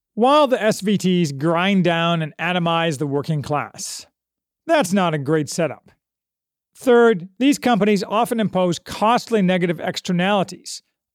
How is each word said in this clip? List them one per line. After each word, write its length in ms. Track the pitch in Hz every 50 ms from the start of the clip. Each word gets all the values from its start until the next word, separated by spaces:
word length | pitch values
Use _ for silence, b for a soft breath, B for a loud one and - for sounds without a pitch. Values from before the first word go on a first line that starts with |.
| _ _ -
while 320 | 214 226 262 285 302 302
the 140 | 254 254 202
S 200 | 196 220 - -
V 160 | 185 202 208
Ts 360 | 175 - 185 180 175 170 143
grind 520 | 139 135 143 165 165 165 180 196 202 190 170
down 380 | 175 165 165 170 170 170 165
and 100 | 160 147 - -
atomize 560 | 160 175 180 180 170 170 165 165 165 170 151
the 100 | 123 156
working 360 | 143 139 143 139 - 160 147
class. 640 | 135 - 147 143 - 107 - - - - - - - _ _ _ _ _ _ _ _ _ _ _ -
That's 280 | - 330 302 262 175 185
not 180 | 202 185 170
a 60 | 160 151
great 320 | 135 127 160 160 151 120
setup. 400 | - - 165 143 117 95 _ _ _ _ _ _ _ _ _ _ _ _ _ _ _ _ _ _ _
Third, 540 | - - 262 240 240 233 233 226 170 165 - _ -
these 200 | 247 285 277 -
companies 440 | - 247 240 190 196 208 214 190
often 380 | - - 202 214 240 - 247 226
impose 380 | 220 185 - 185 185 180 165 -
costly 640 | - - - - 208 214 240 233 - - 233 214
negative 380 | 190 180 185 185 170 175 170 151
externalities 1000 | - 180 175 - - - 185 175 180 190 208 196 170 - 175 - - - - - _ _ _ _ _ _